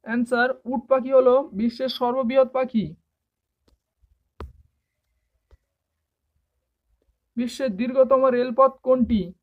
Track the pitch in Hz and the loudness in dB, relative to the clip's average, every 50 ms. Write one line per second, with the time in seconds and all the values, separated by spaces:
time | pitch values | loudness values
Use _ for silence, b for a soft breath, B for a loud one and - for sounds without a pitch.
0 | _ 220 226 240 240 - 254 240 240 262 262 - _ 233 262 247 - _ 269 262 | _ -6 -4 -4 -2 -2 0 0 0 -2 -2 -6 _ -6 -6 -6 0 _ 0 0
1 | 226 262 269 262 262 247 247 269 285 349 - 190 226 233 233 - 262 254 - - | 0 2 4 4 6 6 4 2 0 -2 -6 -4 -4 -4 -2 -4 -6 -6 -4 -4
2 | 247 240 247 269 262 226 262 269 262 254 - 254 262 254 - 220 185 151 160 _ | -4 -2 -2 -2 -2 2 2 2 2 2 0 -4 -4 -2 -2 -4 -4 -4 -10 _
3 | _ _ _ _ _ _ _ _ _ _ _ _ _ _ _ _ _ _ _ _ | _ _ _ _ _ _ _ _ _ _ _ _ _ _ _ _ _ _ _ _
4 | _ _ _ _ _ _ _ _ - - _ _ _ _ _ _ _ _ _ _ | _ _ _ _ _ _ _ _ -18 -18 _ _ _ _ _ _ _ _ _ _
5 | _ _ _ _ _ _ _ _ _ _ - _ _ _ _ _ _ _ _ _ | _ _ _ _ _ _ _ _ _ _ -20 _ _ _ _ _ _ _ _ _
6 | _ _ _ _ _ _ _ _ _ _ _ _ _ _ _ _ _ _ _ _ | _ _ _ _ _ _ _ _ _ _ _ _ _ _ _ _ _ _ _ _
7 | _ _ _ _ _ _ _ 233 247 233 - - 269 262 190 180 233 233 - 269 | _ _ _ _ _ _ _ -6 -6 -6 -6 -6 -6 -6 -4 -4 -6 -2 2 2
8 | 262 233 269 262 262 262 247 240 247 254 226 262 269 262 262 _ _ 254 254 254 | 2 4 4 2 2 2 0 0 -4 -2 2 2 2 2 2 _ _ 0 2 2
9 | 233 208 233 208 175 175 - _ | 2 0 0 -2 -2 -6 -12 _